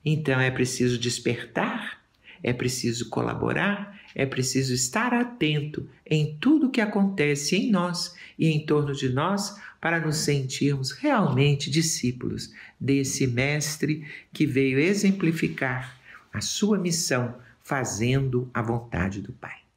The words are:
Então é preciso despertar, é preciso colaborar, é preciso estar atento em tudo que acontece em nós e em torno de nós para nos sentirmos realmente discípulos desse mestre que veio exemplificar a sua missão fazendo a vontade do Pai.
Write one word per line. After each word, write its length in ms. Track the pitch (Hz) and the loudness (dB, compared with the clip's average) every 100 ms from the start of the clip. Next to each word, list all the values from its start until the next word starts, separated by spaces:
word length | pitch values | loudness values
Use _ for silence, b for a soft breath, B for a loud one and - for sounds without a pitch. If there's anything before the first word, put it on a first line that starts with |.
Então 360 | 151 156 - 131 | 0 0 2 2
é 100 | 131 | 2
preciso 480 | 127 123 - 123 120 | 2 -2 2 0 2
despertar, 1040 | 120 - 123 113 - - 208 233 - - _ B B B | -2 -2 -2 -2 -4 -4 -2 -4 -8 -14 _ B B B
é 100 | 117 | -2
preciso 560 | 127 127 - 120 117 117 | 0 -2 0 -2 -2 -4
colaborar, 920 | - 117 113 113 143 185 202 - B B | -2 -2 -2 -2 0 0 -2 -6 B B
é 120 | - 131 | -4 -2
preciso 480 | 131 127 135 131 | 0 -2 0 0
estar 400 | 127 - 214 240 | 0 0 0 0
atento 720 | 240 240 - 151 147 147 - - B | 0 0 0 0 0 -2 -8 -10 B
em 320 | - 156 151 - | -2 0 0 0
tudo 300 | 254 311 254 | 4 4 4
que 100 | 240 | 2
acontece 760 | 208 202 196 - 147 143 - 180 | 0 2 2 2 2 2 0 0
em 140 | 269 | 2
nós 440 | 190 175 170 - B B B | 2 2 -2 -6 B B B
e 100 | 160 | 2
em 180 | 151 - | 2 2
torno 260 | 147 143 | 0 2
de 160 | 135 127 | -2 0
nós 480 | 127 170 202 202 B B B | 0 0 0 -4 B B B
para 200 | 170 165 | 0 0
nos 160 | 156 151 | 0 0
sentirmos 720 | - 143 131 - 143 139 131 | 2 0 0 0 0 0 -4
realmente 800 | - 294 254 160 127 143 143 - | -2 2 4 4 4 4 4 2
discípulos 840 | 147 160 - 123 123 - 107 - B B B | 0 0 0 -2 -2 -6 -6 -10 B B B
desse 460 | 127 139 135 - 131 | 0 2 0 0 0
mestre 800 | 120 139 151 147 - 147 156 B B B | 2 0 0 -2 -4 -2 -2 B B B
que 120 | - 147 | -2 0
veio 320 | 127 135 131 | 2 2 4
exemplificar 1200 | 165 196 196 190 165 165 170 - 135 127 127 - B B B | 2 4 2 4 2 2 -2 -2 -2 -4 -8 -16 B B B
a 80 | 107 | -6
sua 380 | - - 208 202 | -6 0 2 2
missão 580 | 175 165 - 127 120 B B B | 2 -2 0 0 0 B B B
fazendo 880 | - 139 120 98 120 135 135 123 123 | -4 -4 -2 -2 2 2 2 -2 -2
a 80 | 123 | -4
vontade 600 | 113 117 - - 95 101 | -2 -2 -4 -2 -2 -4
do 120 | - | -10
Pai. 260 | - 80 - _ | -12 -14 -16 _